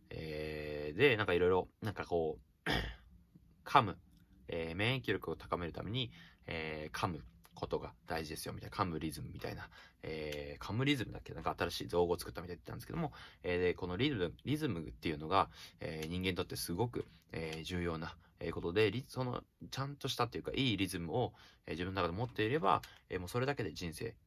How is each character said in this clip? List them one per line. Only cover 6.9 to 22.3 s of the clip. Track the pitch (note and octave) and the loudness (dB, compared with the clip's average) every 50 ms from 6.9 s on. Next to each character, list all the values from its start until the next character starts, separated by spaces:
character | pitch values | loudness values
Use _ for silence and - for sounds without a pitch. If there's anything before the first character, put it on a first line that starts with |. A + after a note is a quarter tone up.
ー、 | - | -4
噛 | - A2+ G2 | -2 -2 -2
む | D#2+ C#2 - - - - - - - | -2 -4 -8 -14 -18 -20 -20 -20 -10
こ | - - | -6 -4
と | - E2 D2 | -2 -2 -2
が | D2 - - - - | -2 -6 -12 -12 -8
大 | - F2 D#2+ D#2 | -4 -4 -2 -2
事 | D2+ | -4
で | - | -6
す | - - | -6 -6
よ、 | - | -6
み | - - | -6 -8
た | - - | -8 -4
い | |
な。 | - | 0
噛 | - G2 | 0 0
む | F2+ D#2+ D2+ | 2 0 0
リ | E2 D#2+ | -2 -2
ズ | D#2 E2 | -4 -4
ム | - - | -8 -8
み | - - | -8 -8
た | - E2 | -6 -6
い | - | -6
な。 | - - - - - - - - _ | -8 -10 -12 -14 -18 -20 -20 -16 _
え | - D2+ D#2+ D#2 D2+ D2+ D2 D2 C#2+ C#2+ C#2+ C#2+ | -8 -6 -6 -4 -4 -4 -4 -6 -6 -8 -10 -8
ー、 | - | -6
噛 | - G2 | -4 0
む | B2 C3+ | 2 2
リ | C#3+ D3 | 2 2
ズ | B2+ - | 2 0
ム | - | -4
だ | - - | -8 -10
っ | |
け？ | - - | -10 -10
な | - E2 | -8 -4
ん | |
か | D#2+ F2 - - | -2 -2 0 0
新 | F2+ E2+ | 0 0
し | - - | 0 -4
い | D#2+ - | -2 2
造 | - F2 F2 | 4 6 6
語 | E2+ F2 | 6 4
を | E2 | 0
作 | - - | -2 -6
っ | - | -8
た | - | -8
み | F2 F2 | -8 -8
た | |
い | F2 | -10
っ | - | -10
て | - | -10
言 | |
っ | |
た | - - | -10 -10
ん | |
で | B2 | -8
す | - | -6
け | - | -4
ど | - E3 | -2 -2
も、 | D#3+ - - - - - - - | -2 -2 -4 -8 -16 -16 -12 -4
え | - F2+ F2+ | 0 2 4
ー、 | F2 | 6
で、 | F2+ F2+ D#2+ | 6 4 4
こ | - F#2 | 2 0
の | F2 G#2+ | -2 0
リ | G#2+ B2 D3+ | 2 2 2
ズ | C3+ | 2
ム、 | G2 F2 E2 - - - | 2 0 0 -2 -2 -2
リ | A#2 D3 | 0 0
ズ | D3+ D#3 C3 | 2 2 0
ム | F#2 D#2+ | 0 -2
っ | D#2 B1+ | -4 -6
て | A#1+ - - F2 | -6 -4 -2 -2
い | D2+ | -2
う | C#2+ | -2
の | D#2 | 0
が、 | D#2 F#2+ G2 F2 - - - - - - - | 4 6 6 6 4 0 -14 -18 -16 -12 -8
え | - D#2 D#2+ D#2 D#2 | -6 -6 -4 -4 -4
ー、 | D#2+ | -2
人 | F2 F#2 | -2 0
間 | F#2 F#2+ | 2 2
に | F2+ | 2
と | F#2 | 2
っ | F2 | 0
て | - - | -2 -4
す | - - - E2+ | -4 -4 -2 0
ご | F2 A#2+ | 0 0
く、 | A#2+ - - - - - - - - | 0 -2 -4 -6 -8 -12 -20 -12 -8
え | D#2+ D#2+ E2 D#2+ D#2 D#2+ | -6 -4 -4 -4 -4 -6
ー、 | D#2+ | -4
重 | E2+ F#2 F2 | -4 -2 0
要 | F2 E2+ D#2+ D#2 | 0 0 0 -2
な、 | E2 D#2 - - - - _ - | -4 -6 -8 -12 -18 -20 _ -6
え | - E2 | -4 -4
ー、 | |
こ | D#2+ E2+ | -2 -2
と | E2 E2+ | -2 2
で、 | F2+ G#2+ A2 G2+ | 4 4 4 4
リ-、 | A2+ B2 - - | 4 0 -4 -4
そ | - B2+ C3 | -4 -2 -2
の、 | B2 - - - _ _ - - - | -2 -2 -4 -8 _ _ -16 -12 -8
ち | - C3 | -4 -4
ゃ | C3+ | -4
ん | C#3 C#3+ | -4 -4
と | - - | -4 -4
し | C3 - | -2 0
た | - B2 | 0 0
っ | A#2 | 0
て | - E2 | -2 -4
い | |
う | - | -4
か、 | - - | -2 0
い | - C3+ B2+ G2+ | 2 4 4 4
い | |
リ | F#2 F#2+ | 2 2
ズ | F2 - F2 | 0 0 -2
ム | E2+ D#2 | -2 0
を、 | F2+ B2+ A#2 F#2 - - - - - - _ | 0 2 0 0 -2 -8 -20 -20 -20 -12 _
え | - | -6
ー、 | E2 | -4
自 | E2 F2 | -2 -2
分 | F#2 F#2+ | -2 0
の | G2 | 2
中 | F2 E2 | 2 2
で | F2 | 2
持 | G2+ B2+ | 0 -2
っ | |
て | A#2+ | -2